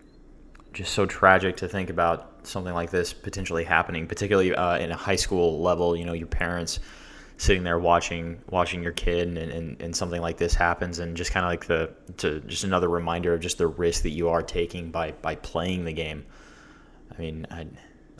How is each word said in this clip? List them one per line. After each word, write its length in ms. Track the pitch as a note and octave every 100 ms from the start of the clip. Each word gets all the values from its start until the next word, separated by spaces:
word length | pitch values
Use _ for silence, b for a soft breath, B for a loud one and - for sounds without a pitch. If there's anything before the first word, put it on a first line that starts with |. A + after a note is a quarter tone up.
| - - - - - - -
just 200 | - F2+
so 140 | - G2
tragic 500 | - F#2+ F#2+ F#2+ -
to 120 | F2+
think 200 | G2 F2+
about 560 | F2 E2+ E2 - - -
something 280 | G2 F2+
like 160 | F2 E2+
this 220 | F2+ E2+
potentially 520 | - - G2 E2+ E2+
happening, 420 | E2 E2 F2 E2+ E2
particularly, 480 | - G2+ G2+ F#2
uh, 240 | - F2+ E2
in 140 | E2
a 40 | E2+
high 200 | - F#2+
school 440 | - F#2 E2+ D#2
level. 360 | F2+ E2+ F2 E2+
You 80 |
know, 80 | E2+
your 160 | E2+ D#2+
parents 500 | - F2 F2 E2 - B B B B B -
sitting 280 | - F#2
there 160 | F2+ E2+
watching, 600 | F2 E2+ - E2+ E2+ E2+ -
watching 320 | F#2 F2 F2+
your 120 | E2+
kid, 340 | E2+ - F2 F2
and, 120 | E2+
and, 440 | E2 E2+ E2 -
and 140 | E2+ E2+
something 240 | F2+ F2
like 160 | E2+ E2
this 180 | F2
happens, 460 | - F2 E2+ F2 E2+
and 160 | E2+ E2+
just 160 | F2
kinda 160 | F#2+ F2+
like 180 | E2+ -
the, 240 | E2 D#2+ - - F2+
to, 200 | E2+ D2+
just 200 | - D#2+
another 260 | G2 F#2 F2
reminder 460 | E2+ E2 E2+ F2
of 60 | E2+
just 180 | E2+ -
the 80 | E2+
risk 380 | D#2 E2+ E2
that 60 | E2+
you 180 | D#2 E2+
are 140 | E2
taking 500 | D#2+ F2 F2 F2+ E2
by, 180 | E2 D#2
by 240 | - D#2
playing 500 | D#2+ - E2 F2 F#2
the 80 | E2
game. 320 | D#2 D#2 D#2 - B B B B B B B -
I 80 | -
mean, 240 | E2 D#2 D#2
I, 160 | F2+ D2+ - B - -